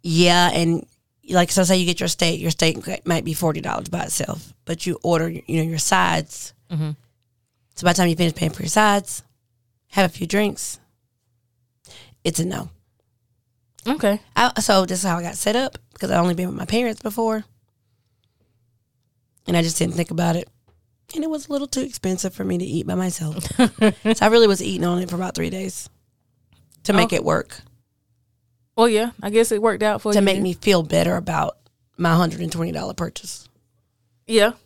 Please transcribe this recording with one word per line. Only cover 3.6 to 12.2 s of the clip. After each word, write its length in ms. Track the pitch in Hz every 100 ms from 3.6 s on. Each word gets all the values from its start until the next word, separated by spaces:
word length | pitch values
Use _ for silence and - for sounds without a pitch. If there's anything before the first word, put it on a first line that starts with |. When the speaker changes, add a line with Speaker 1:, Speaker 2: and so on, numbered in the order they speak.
Speaker 1:
dollars 280 | 151 - -
by 140 | 175
itself, 500 | - - - 160 - - -
but 200 | 165 -
you 140 | 170
order, 240 | 165 165 165
you 280 | 165 - 165
know, 60 | 160
your 100 | 160
sides. 760 | - 190 180 165 160 - - _ _
Speaker 2:
Mm-hmm. 200 | 165 156 151 _ _ _ _ _ _ _ -
Speaker 1:
So 100 | 175
by 80 |
the 40 | 175
time 120 | 175
you 60 | 165
finish 200 | 170 156
paying 160 | 165
for 100 | -
your 80 | 165
sides, 540 | 180 214 202 - - _ _ _ _ _ _ _
have 180 | - 185
a 20 |
few 140 | - 170
drinks, 520 | 202 208 - - - _ _ _ _ _ _ _ _ _ _ _ - - _